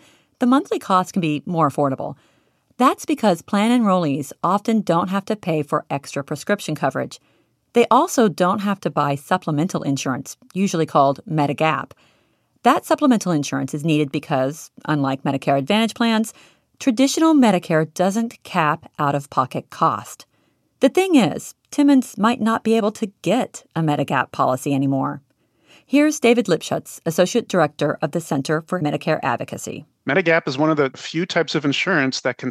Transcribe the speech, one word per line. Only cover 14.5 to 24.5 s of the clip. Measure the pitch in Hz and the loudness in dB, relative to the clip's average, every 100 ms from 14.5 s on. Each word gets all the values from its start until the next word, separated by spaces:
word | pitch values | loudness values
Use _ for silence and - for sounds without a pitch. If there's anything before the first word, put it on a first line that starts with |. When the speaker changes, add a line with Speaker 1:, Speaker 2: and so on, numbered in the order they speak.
| 160 - _ - | -4 -14 _ -2
Speaker 1:
unlike | 151 135 135 | 0 0 -2
Medicare | 156 135 - 139 | -2 -2 0 0
Advantage | 135 208 226 | 2 0 0
plans, | - 233 220 226 - - _ _ - | 0 0 0 -2 -8 -20 _ _ -6
traditional | 277 220 269 330 320 302 | -2 2 2 4 4 6
Medicare | 233 180 - 160 156 | 6 4 2 0 0
doesn't | - 185 208 233 - | 0 0 0 -4 -8
cap | - 180 151 160 - - | -6 0 0 0 -6 -4
out-of-pocket | 147 143 139 - 131 160 - | -2 -2 -2 -2 -2 -4 -10
cost. | - 156 110 - - - _ _ _ _ _ | -2 0 0 -6 -18 -20 _ _ _ _ _
The | 277 | 0
thing | 359 381 | 2 2
is, | 294 170 - - - _ | 4 4 0 -10 -20 _
Timmons | - 285 269 - - | 2 4 4 2 0
might | 214 - | 0 0
not | 214 226 | 0 0
be | 220 226 | 2 2
able | 202 | 0
to | 208 202 - | -2 -8 -6
get | 165 233 - - - 160 | -2 0 -2 -8 -10 -4
a | |
Medigap | 156 147 139 139 - | 0 0 0 -2 -2
policy | - 131 | -2 0